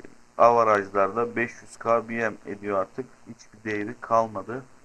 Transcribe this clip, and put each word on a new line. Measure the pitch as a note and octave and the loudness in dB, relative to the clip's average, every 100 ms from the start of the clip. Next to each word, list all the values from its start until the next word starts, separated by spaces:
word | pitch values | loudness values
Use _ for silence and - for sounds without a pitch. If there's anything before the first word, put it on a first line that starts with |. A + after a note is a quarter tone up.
| - - - - | -12 -20 -10 4
average'larda | A#2 A#2 A2+ G#2 G2 G2 G2 A2 A#2+ A2 | 6 6 4 2 2 0 0 0 -4 -2
beş | A#2+ - | -6 -6
yüz | G#2 - | -20 -10
K | A#2 A#2 A2+ | 0 0 0
B | A#2 A2+ | -4 -6
M | G#2+ - | -6 -14
ediyor | G2+ G2+ G2 | -12 -4 -2
artık. | F#2+ - B2+ - - | -4 -6 -14 -14 -20
Hiçbir | A#2 - - A2 | -20 -20 -14 -8
değeri | G#2 G#2 B2 | -6 -6 -10
kalmadı. | - A2+ A2+ G#2 F#2+ B2+ C3 - | -2 0 0 -4 -10 -10 -12 -20